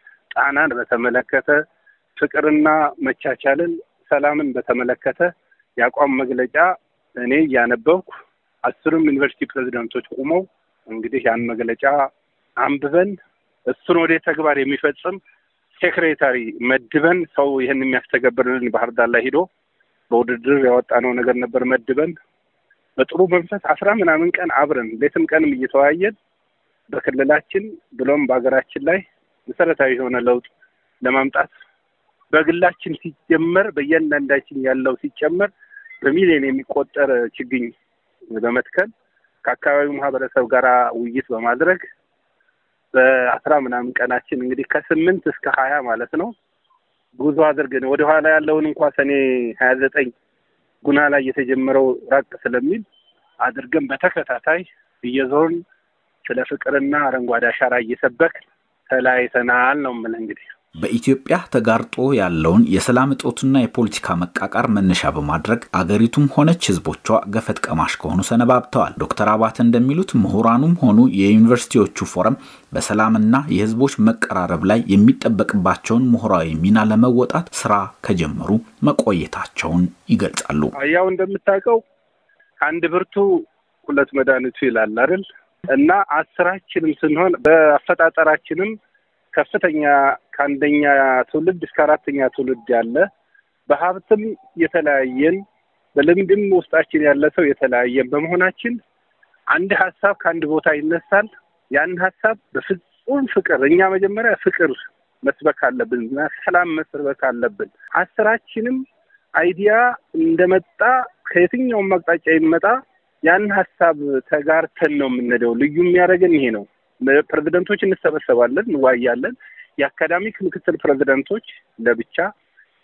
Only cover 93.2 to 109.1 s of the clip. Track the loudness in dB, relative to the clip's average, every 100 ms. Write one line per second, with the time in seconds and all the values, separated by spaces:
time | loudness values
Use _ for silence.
93.2 | _ _ _ _ -4 -2 -2 -4 -2 -2
94.2 | -2 -10 -10 -4 -2 0 0 0 0 0
95.2 | 0 -2 -8 _ _ _ _ 0 2 2
96.2 | 2 0 2 0 2 -2 0 2 2 2
97.2 | 2 2 0 0 0 0 0 0 -2 -2
98.2 | -2 0 -2 -2 -8 -8 _ _ _ _
99.2 | _ _ -4 -2 0 0 -2 0 -2 -2
100.2 | -4 -2 -2 -2 0 -2 -2 -4 0 0
101.2 | 0 -8 _ _ -4 -2 -2 -2 -4 -2
102.2 | -4 -4 _ -8 -6 -6 _ _ -4 -2
103.2 | -2 -2 0 2 4 4 2 0 -2 -2
104.2 | -2 0 -2 -2 -2 -4 -14 _ _ _
105.2 | -4 -2 -2 0 -2 -2 -4 -4 -4 -6
106.2 | -6 -6 -2 0 0 -4 -6 -6 -6 -4
107.2 | -4 -2 -4 -6 -12 _ -6 -4 -2 0
108.2 | 0 0 -4 -8 -4 -6 -8 _ _